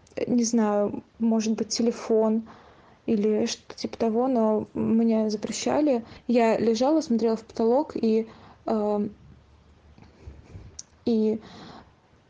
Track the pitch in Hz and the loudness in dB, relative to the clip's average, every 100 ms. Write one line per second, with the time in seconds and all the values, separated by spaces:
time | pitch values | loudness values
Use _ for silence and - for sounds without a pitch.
0 | _ - - 240 226 233 214 208 208 - | _ -8 -2 0 0 0 2 0 -2 -4
1 | - - 226 226 220 220 214 - 233 - | -12 -4 0 0 0 -2 -4 -2 -2 -2
2 | - 220 220 220 220 - - - - _ | 0 2 2 0 -4 -14 -20 -20 -20 _
3 | - 226 208 214 233 - - - 240 - | -2 0 0 0 -2 -6 -14 -12 -10 -4
4 | 233 220 254 247 220 214 214 - 220 226 | -2 0 0 2 2 0 -2 -4 0 2
5 | 233 220 220 214 220 - - 262 302 240 | 2 2 0 -4 -6 -6 -2 0 2 0
6 | 226 - - 240 233 214 220 220 254 320 | -4 -10 0 2 4 2 2 2 2 2
7 | 294 233 226 220 - - 226 247 320 - | 2 0 0 -2 -4 -2 2 2 2 2
8 | 226 220 220 - - - - 220 208 208 | 4 4 0 -8 -20 -10 -4 0 0 0
9 | 208 - - - _ - _ _ - - | -2 -8 -20 -20 _ -20 _ _ -20 -20
10 | - - - - - - - - - _ | -20 -20 -20 -20 -20 -20 -20 -20 -20 _
11 | - 226 214 214 - - - - - _ | -2 0 0 -2 -8 -20 -20 -20 -20 _
12 | _ _ _ | _ _ _